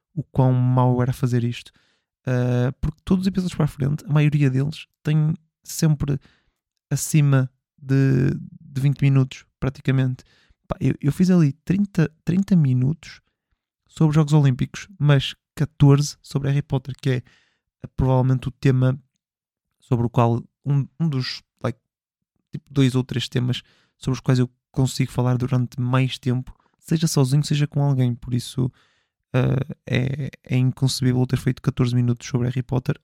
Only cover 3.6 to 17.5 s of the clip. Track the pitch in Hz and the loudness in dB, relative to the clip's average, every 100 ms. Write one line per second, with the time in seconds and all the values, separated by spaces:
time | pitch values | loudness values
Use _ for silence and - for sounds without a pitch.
3.6 | 139 - 139 151 220 151 147 147 139 131 | -4 -2 -4 -4 -2 2 2 2 2 0
4.6 | 143 - - _ - 156 151 - _ _ | -4 -6 -18 _ -2 0 0 -2 _ _
5.6 | - - 160 147 143 139 _ _ _ _ | -14 -2 0 0 -2 -4 _ _ _ _
6.6 | _ _ - 139 - 156 143 135 131 _ | _ _ -8 -6 0 2 4 2 0 _
7.6 | _ _ 135 135 135 135 - - - - | _ _ -2 2 2 2 0 -2 -10 -20
8.6 | - 135 143 135 139 135 131 - _ - | -12 -2 -2 2 2 2 0 -4 _ -8
9.6 | 135 - - 135 131 131 - _ _ _ | -8 -6 -2 0 0 -4 -14 _ _ _
10.6 | - - 131 - 160 - 185 180 147 - | -10 -4 -2 0 -2 0 4 4 4 0
11.6 | - 190 202 - 151 _ - 180 196 180 | -4 -2 0 0 -2 _ -2 -2 2 2
12.6 | 139 127 131 165 - - _ _ _ _ | 4 2 0 -4 -10 -20 _ _ _ _
13.6 | _ _ _ - 156 151 147 151 139 127 | _ _ _ 0 2 4 4 4 4 2
14.6 | 131 - - - 147 139 - - _ - | -4 -8 -18 -2 2 2 2 -12 _ -6
15.6 | 143 - 139 139 147 - - 139 139 143 | -6 4 6 6 2 -8 -8 -6 -2 -4
16.6 | - 135 131 131 139 123 - _ _ | -2 -6 -6 -8 -4 -4 -6 _ _